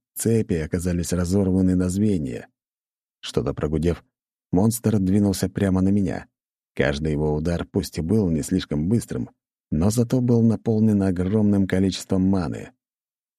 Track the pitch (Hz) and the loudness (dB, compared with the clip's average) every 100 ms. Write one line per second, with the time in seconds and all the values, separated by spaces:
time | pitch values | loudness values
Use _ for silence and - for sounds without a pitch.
0 | _ - - 113 104 87 76 90 87 87 | _ -4 0 2 2 -2 -2 -4 -2 -2
1 | 82 87 87 98 95 92 92 90 92 92 | -2 -2 0 2 2 2 2 2 0 0
2 | 107 95 69 60 - _ _ _ _ _ | 0 0 -4 -8 -12 _ _ _ _ _
3 | _ _ - - 69 67 76 78 82 82 | _ _ -8 -4 -4 -4 -2 0 0 -2
4 | - _ _ _ _ 90 110 113 110 107 | -6 _ _ _ _ 0 2 0 0 0
5 | 92 101 101 92 92 - 98 92 95 101 | 2 2 2 0 -4 -2 0 2 2 2
6 | 92 50 - _ _ _ _ - 67 71 | 0 -4 -12 _ _ _ _ -4 -2 -2
7 | 78 73 76 76 80 85 80 101 85 - | -2 -2 -2 -2 -2 -4 -4 -4 -4 -4
8 | 82 110 95 80 67 92 - 73 82 113 | -2 0 2 0 0 -2 -2 -4 0 -2
9 | - 64 60 _ _ _ - 78 92 113 | -2 -8 -8 _ _ _ -6 -2 0 0
10 | 117 131 123 117 113 104 - 110 110 104 | 0 0 2 4 4 2 0 2 2 2
11 | 95 90 92 110 104 101 92 92 95 92 | 2 0 0 2 2 2 2 2 0 -2
12 | - 98 95 98 78 55 52 _ _ _ | -2 0 2 0 -2 -6 -12 _ _ _
13 | _ _ _ | _ _ _